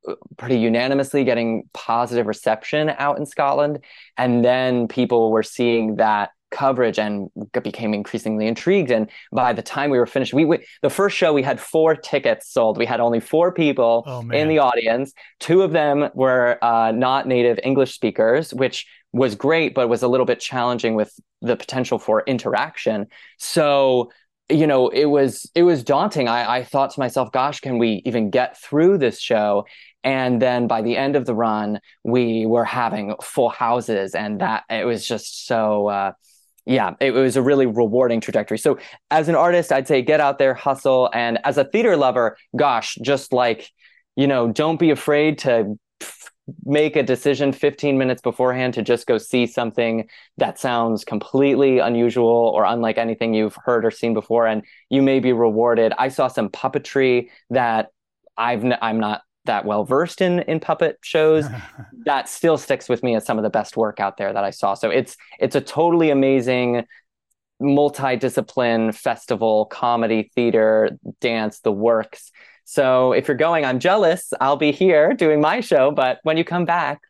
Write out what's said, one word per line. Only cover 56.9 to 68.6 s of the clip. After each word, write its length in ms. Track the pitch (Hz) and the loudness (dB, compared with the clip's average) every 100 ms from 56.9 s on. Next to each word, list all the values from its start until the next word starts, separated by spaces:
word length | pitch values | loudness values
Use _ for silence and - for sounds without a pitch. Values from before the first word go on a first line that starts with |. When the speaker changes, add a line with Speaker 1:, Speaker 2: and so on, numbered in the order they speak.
| 139 131 123 120 - _ | 0 2 2 -2 -18 _
Speaker 1:
that 400 | 123 120 113 110 _ _ _ _ - | -2 0 -2 -4 _ _ _ _ -4
I've 260 | 117 120 | -4 -2
n-, 120 | 123 123 | -2 -2
I'm 180 | 113 110 | -2 -2
not 220 | 107 107 _ _ - | -2 -6 _ _ -4
that 200 | 107 104 | -2 -2
well 180 | 104 | -2
versed 380 | 104 131 170 - | 0 0 0 -2
in, 160 | 185 175 | 0 0
in 180 | - 160 | -2 -6
puppet 380 | - 160 160 - | -4 -2 -2 -4
shows 420 | - 160 156 156 147 117 - | -4 2 4 4 0 -8 -16
Speaker 2:
<laughs> 300 | - 113 - - | -20 -20 -10 -4
Speaker 1:
that 220 | 139 - | -2 -4
still 260 | - 170 151 | -2 0 0
sticks 320 | - 131 - | 0 -4 -2
with 140 | 120 | -2
me 120 | 127 | 0
as 120 | 113 - | -2 -2
some 120 | 113 | -2
of 40 | |
the 60 | 107 | -2
best 260 | 107 104 - | -2 -4 -2
work 240 | 110 104 | -2 -2
out 160 | 101 - | -6 -4
there 160 | 98 | -6
that 100 | 98 | -2
I 60 | 98 | -4
saw. 240 | - 101 | -4 -4
So 160 | 98 110 | -2 0
it's, 300 | 95 127 - - - | -2 -2 -12 -20 -4
it's 160 | 131 | -2
a 60 | 143 | -2
totally 480 | - - 170 170 160 | -4 0 2 4 4
amazing 800 | 139 135 135 120 127 123 120 117 - _ _ _ _ _ _ 139 143 | 4 4 2 2 0 0 -2 -4 -16 _ _ _ _ _ _ 0 2
multidiscipline 1160 | 147 143 135 123 131 123 110 - | 2 0 -4 -2 -2 -2 -4 -2